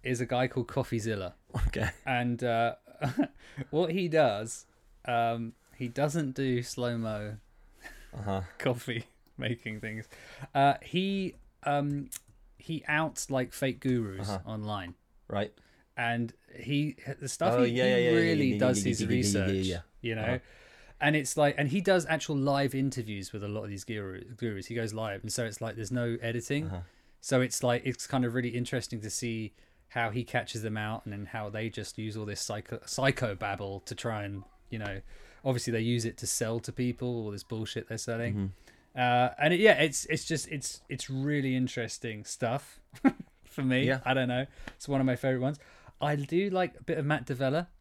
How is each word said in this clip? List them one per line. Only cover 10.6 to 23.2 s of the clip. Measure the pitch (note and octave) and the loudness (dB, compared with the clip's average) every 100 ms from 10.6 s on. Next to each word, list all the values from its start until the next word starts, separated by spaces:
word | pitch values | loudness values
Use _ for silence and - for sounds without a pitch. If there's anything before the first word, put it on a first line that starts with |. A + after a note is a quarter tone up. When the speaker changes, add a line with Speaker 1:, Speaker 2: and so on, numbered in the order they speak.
| C#3 - | 4 4
Speaker 1:
he, | - F3+ F#3+ G3 F#3 - - _ | -2 -2 0 -2 -4 -8 -20 _
um, | - C#3+ C#3+ C#3+ C#3 - _ - - _ | -2 0 0 -4 -6 -12 _ -20 -20 _
he | - D#3+ - | -8 -6 0
outs, | D3+ D#3+ - - | 0 0 -4 -4
like, | C3+ B2 | -2 -2
fake | - C3+ - | -2 -2 0
gurus | C3+ B2 G#2+ F#2+ G2+ | 0 0 0 -4 -4
Speaker 2:
Uh-huh. | G2 F2+ | -4 -4
Speaker 1:
online. | A2 G#2+ G#2 F2 - _ _ - | -6 -4 -4 -6 -12 _ _ -6
Speaker 2:
Right. | G2+ G#2+ - _ _ _ - | -4 -4 -6 _ _ _ -4
Speaker 1:
And | A#2+ A#2 A#2 - _ - | -2 0 -2 -6 _ -12
he, | G#2+ C#3+ D3+ - - C#3 | -2 0 0 -4 -10 -8
the | C3+ | -8
stuff | - E3+ B2 | 0 2 6
Speaker 2:
Oh, | |
Speaker 1:
he, | A#2+ | 4
Speaker 2:
yeah, | A#2+ B2+ | 6 4
Speaker 1:
he | |
Speaker 2:
yeah, | B2+ | 6
yeah, | - | 6
yeah, | A2+ | 6
Speaker 1:
really | A2 - C#3 | 6 4 4
Speaker 2:
yeah, | |
yeah, | G#2 | 4
Speaker 1:
does | B2+ B2 | 4 4
Speaker 2:
yeah, | B2 | 2
Speaker 1:
his | A2+ | 0
Speaker 2:
yeah, | G#2+ | 2
yeah, | |
yeah, | B2 | 4
yeah, | G#2+ G2+ F#2+ | 4 2 2
Speaker 1:
research, | G2 F#2+ | 2 0
Speaker 2:
yeah. | F2 - - | -2 -8 -8
Speaker 1:
you | A#2+ A2 | -4 -2
know? | |
Speaker 2:
Uh-huh. | A2 B2+ - - - - - - | 0 -2 -4 -20 -20 -20 -20 0
Speaker 1:
And | C#3+ D#3 | 2 2
it's | C3+ - | 0 4
like, | D3 - | 4 4
and | D3 | 0
he | F#3 | 2
does | F3+ F#3 D3 | 4 4 4
actual | D#3+ - C#3+ | 0 2 0
live | C#3 C#3 C#3 C3+ | 4 4 2 2
interviews | C3+ B2+ A2 G2+ | 0 0 -4 -6